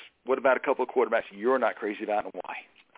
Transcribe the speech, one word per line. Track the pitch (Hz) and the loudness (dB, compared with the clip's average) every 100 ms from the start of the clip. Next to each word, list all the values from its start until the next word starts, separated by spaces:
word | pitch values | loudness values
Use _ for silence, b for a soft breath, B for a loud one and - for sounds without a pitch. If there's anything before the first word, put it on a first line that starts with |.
| - _ 120 | -6 _ -2
what | 127 | 2
about | 131 123 | 4 2
a | |
couple | - 131 | 2 -2
of | 127 | 0
quarterbacks | 135 113 113 - | 2 2 0 -2
you're | 101 113 131 | -4 0 2
not | 113 - | 2 0
crazy | 107 101 | -6 -6
about | 104 104 | -2 -2
and | 95 | -2
why? | 90 - 80 - _ _ | -8 -12 -12 -14 _ _